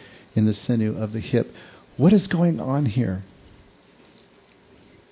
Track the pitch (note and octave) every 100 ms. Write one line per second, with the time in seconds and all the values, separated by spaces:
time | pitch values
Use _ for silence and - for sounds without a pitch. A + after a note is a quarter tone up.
0 | - - - - G#2+ G#2 - A#2+ G#2+ G#2+
1 | G#2+ A2 F#2 A#2+ A#2 - - - - -
2 | C#3+ G3+ - E3+ F3 D#3 B2+ C#3 C#3+ G#2+
3 | A2+ F#2 G2 - - - - - _ -
4 | - - _ _ _ - - - - -
5 | _